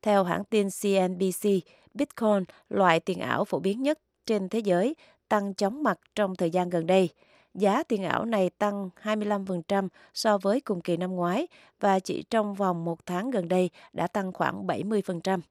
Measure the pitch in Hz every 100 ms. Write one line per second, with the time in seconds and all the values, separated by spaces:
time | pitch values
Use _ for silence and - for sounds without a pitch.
0 | - 208 180 170 202 220 202 - 208 196
1 | 185 185 190 180 208 196 - _ _ 208
2 | 285 - 220 208 180 - _ 202 190 165
3 | - 175 - 120 208 160 185 208 269 311
4 | _ _ - 214 185 220 208 175 220 330
5 | - _ _ 214 202 190 196 262 285 185
6 | _ - 202 185 175 175 180 175 160 190
7 | 180 _ _ _ _ - 202 220 339 208
8 | 185 - 226 220 185 _ 208 202 190 -
9 | 214 214 208 202 190 180 160 196 190 _
10 | - - 226 202 196 233 - 185 - 170
11 | 185 185 175 196 349 - - _ 202 190
12 | - - - 226 208 196 196 170 165 165
13 | - 175 240 247 170 180 180 - - -
14 | 165 208 185 - 165 180 190 131 196 220
15 | 190 175 185 190 165